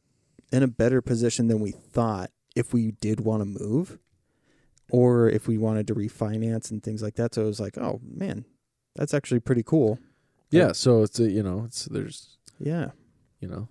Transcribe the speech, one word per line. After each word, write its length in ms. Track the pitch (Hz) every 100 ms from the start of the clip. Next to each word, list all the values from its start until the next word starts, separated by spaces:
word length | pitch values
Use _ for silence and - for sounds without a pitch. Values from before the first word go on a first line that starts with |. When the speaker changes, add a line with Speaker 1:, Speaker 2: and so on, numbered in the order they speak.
| _ _ _ _ _
Speaker 1:
in 120 | 127
a 40 | 135
better 340 | 117 117 131
position 460 | - 117 117 - 113
than 120 | 110
we 100 | 104
thought 600 | - _ 127 113 98 92 _ _ -
if 180 | 120
we 180 | 120 110
did 260 | 104 107 110
wanna 260 | 110 110 101
move 540 | 101 104 131 185 - _ _ _ _ _ _ _ _ -
or 400 | 123 123 120 117
if 180 | 107 -
we 100 | 110
wanted 280 | 110 110 107
to 60 | 107
refinance 760 | 107 - 107 110 113 113 -
and 100 | 107
things 200 | - 107
like 120 | 107 -
that. 180 | 117 -
So 80 |
it 40 | 107
was 120 | 104
like, 180 | 104 -
"Oh, 220 | 117 -
man, 420 | 120 - 196 - - _ _ _ _ -
that's 180 | 151
actually 260 | 147 - 123
pretty 220 | - 120
cool." 360 | - 160 113 117 - _ _ _ _
Speaker 2:
Yeah, 160 | 160 139
Speaker 1:
Like 80 | -
Speaker 2:
so 280 | 127 117
it's 160 | 107 -
a, 100 | 113
you 140 | 101
know, 200 | 98 92 117
it's, 200 | - -
there's 540 | 101 101 - - _ _ -
Speaker 1:
Yeah. 340 | 143 165 - - _ _ _ _
Speaker 2:
you 80 | 98
know, 200 | - 113